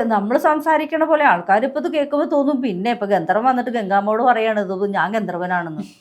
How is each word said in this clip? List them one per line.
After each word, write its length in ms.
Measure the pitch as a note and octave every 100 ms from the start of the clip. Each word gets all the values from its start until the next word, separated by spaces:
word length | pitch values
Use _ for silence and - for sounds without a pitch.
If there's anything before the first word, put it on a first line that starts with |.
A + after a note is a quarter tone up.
നമ്മൾ 360 | A3+ G#3 G3+ C4+
സംസാരിക്കണ 680 | D#4+ D4+ D#4+ D#4 D#4 D#4+
പോലെ 200 | D#4 D#4
ആൾക്കാർ 400 | C#4 F3 F3 G3+
ഇപ്പൊ 160 | C4+ D4+
ഇത് 120 | E4
കേൾക്കുമ്പോ 340 | D4 C#4+ C#4+ E4+
തോന്നും, 360 | D4+ C#4 C#4
പിന്നെ 280 | B3+ F3 A3+
ഇപ്പൊ 160 | A#3 G3+
ഗന്ധർവൻ 380 | G3 D#3+ G3
വന്നിട്ട് 260 | C4 B3 A#3+
ഗംഗാമ്മോട് 520 | A#3 F#3+ G3 G3+ A3
പറയാണ്, 380 | B3 A3+ A3 G#3
"ഇത് 300 | F#3+ F#3+ G3+
ഞാൻ 220 | G3 E3+
ഗന്ധർവനാണെന്ന്." 680 | A3 F3+ F3 F3+ F3+ E3+ D3+ - -